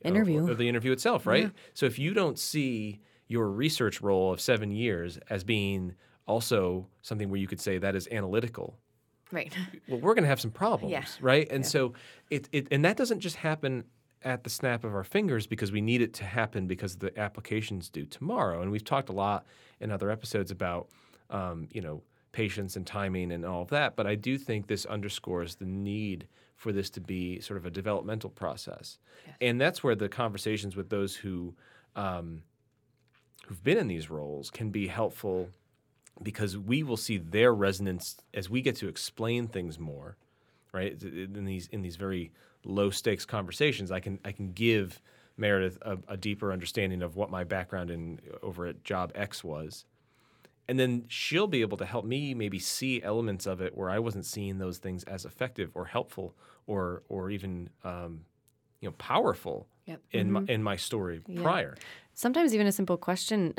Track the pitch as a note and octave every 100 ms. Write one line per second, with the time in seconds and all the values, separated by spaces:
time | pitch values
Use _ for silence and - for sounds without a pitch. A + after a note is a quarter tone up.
0 | E3 G3 G3 D3+ E3+ A#2 A#2+ A#2+ C3 B2+
1 | A#3 A3 - C3 G3+ - - - C3 A#2
2 | D3+ G#3 E3+ - - D3+ C3 A2+ G#2+ G#2
3 | - _ - A#2 G#2 G2+ D3+ - A2 -
4 | G2+ F#2+ F#2 F2+ - A2+ G#2 G#2 A#2+ F2
5 | F2 F2 - G2 F#2+ G#2+ G2 G2 F2+ F2
6 | _ _ - A2+ A2+ A2+ F2+ F#2 F#2+ _
7 | - G#2+ G2+ G2 F#2+ F#2+ G2+ F#2 G2 F#2+
8 | - A2+ F#2+ G#2+ A#2 - - - _ _
9 | _ _ - E3+ D3+ F#3+ F#3 - - B2
10 | E3+ A3+ D3 C3+ A2+ - G#3 F3 F#3+ D3+
11 | - - B2+ C#3+ D3+ C3+ B2+ C#3+ B2+ -
12 | - - - D3 - C#3+ C3+ C#3 E3+ G#3+
13 | A#3+ G#3 F3 - D#3+ D#3 C3+ B2+ - _
14 | _ _ B2 B2 A#2+ - C3 A#2 A#2 G2
15 | F#2+ G3+ G3+ A#2 G2+ G#2+ G2+ G#2 A2 B2
16 | A#2 - G2 A#2 A2+ G#2+ F#2 F#2 G2 F2+
17 | F#2+ - G#2 A2 - A2 G#2+ G2 E2 -
18 | D2 - D#3+ A#3+ A2 E2+ F#2 G#2+ - C#3
19 | - F#2+ G2+ G2+ - - - - A2 G2
20 | G2 A2 - G#2+ F#2 F2 F#2 F2 - -
21 | _ - - G2 F2+ E2 D#2 G#2+ D#2+ D2+
22 | - _ _ - G#2 G2+ G2 G2 F2 G2+
23 | G2 F#2 F2+ E2+ F2 F2 F2+ C#3+ C3 -
24 | G#2 G#2+ A#2 C3+ C3+ G#2+ G2+ G2+ - G#2+
25 | G2+ - - F2+ E2+ - F#2 G2 G2+ G#2
26 | G#2+ F2 - _ _ _ A2+ G2 F#2+ F#2+
27 | F2 F#2 F2+ F2+ - G2+ F2 F2+ G2+ G2+
28 | G2 A2+ G#2 - F2 - - - - -
29 | _ - - - B2 A#2+ D#3 F3 C#3 G#2
30 | G2+ - A#2 G2 A2 G#2 G2 F#2+ F#2 G2+
31 | G2 - G2+ F2+ F2 - - - _ G2+
32 | G2 F2+ E2+ D#2+ - _ _ _ _ _
33 | _ _ _ - - E2+ A#2 G#3+ B2 E2+
34 | D#2 D#2 D2 D2 C2+ - A2 G#2 F#2+ G#2
35 | G#2 - G#2 F#2 F2+ - _ _ _ _
36 | _ - G2+ G#2 G#2 G2+ G2 C#3 D3 A2
37 | - G2+ E2 G#2 A#2+ G#2+ G2 F#2 G2 F2+
38 | - - _ G2+ F2+ B2 C3 A2 F#2 -
39 | - - A2+ A#2+ A#2 G2 F2 D#2 D#2+ C#2
40 | C#2 - _ _ _ _ _ F#2 F#2+ -
41 | G2 D#2 F#2+ G2+ G2 F#2 F2 G#2+ F2+ E2
42 | G2 F#2 E2 - - _ G2 G2 G2+ -
43 | A#2 G2 - G#2+ F#2 - D3 G#2+ F#2 F#2
44 | G2 F#2+ G2+ G2+ G2 F2+ A#2 A2 F2+ -
45 | _ - _ - G#2 G2 F#2 F2+ A2 F#2
46 | - G2 G#2+ G2+ G2+ F#2+ F2 A2+ F#2+ F2+
47 | F2 F2+ F2+ F#2 F2 F#2+ F2+ F#2+ F2 E2+
48 | E2 D#2+ - - G2+ E2+ F2 - - F#2+
49 | F2 - G2+ - F2 D2+ D#2 - - _
50 | _ _ _ _ - _ - C3 B2+ A#2+
51 | A#2 - - D#3+ G#3 C#3 G#2+ F#2+ F#2 A#2
52 | A2 C3+ C#3+ A#2+ G#2 F#2+ - - C3 B2+
53 | G2+ A2 A2+ F#2 G2 F2+ F#2 - F#2 G#2
54 | A#2 G2+ - G#2+ G2 F#2+ F#2 F2+ F#2+ F2+
55 | - F#2 F2+ - B2 - E2+ E2+ F2+ A#2+
56 | - - F#2 - - - - G2+ F2+ F2
57 | - G2 F#2 G2+ F#2+ F2+ F2 - F#2 F2
58 | E2+ E2 E2 _ _ _ _ _ G2 -
59 | - D#3 A#3+ G2 - A1+ - _ - -
60 | _ A2+ G2 G2+ G2 A2+ G#2+ F#2+ - A2
61 | F#2 E2 B2 F3 E3+ F3+ D#2+ - - -
62 | - - A#3+ D4 D#4+ A3 G3+ G3 F#3 F3
63 | - F#3 - G#3+ E3+